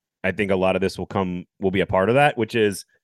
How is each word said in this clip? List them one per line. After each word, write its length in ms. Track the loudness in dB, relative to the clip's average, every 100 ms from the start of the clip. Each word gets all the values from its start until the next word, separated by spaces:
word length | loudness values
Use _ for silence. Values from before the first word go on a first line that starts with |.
| _ _
I 80 | -6
think 180 | -2 -2
a 60 | 2
lot 180 | 2
of 80 | 2
this 160 | -2 -4
will 80 | -6
come, 380 | -4 -4 -6 -10 _
will 100 | -2
be 100 | 0
a 60 | 0
part 220 | 2 2
of 80 | 4
that, 200 | 2 0
which 200 | -2 2
is, 280 | 0 0 -12 _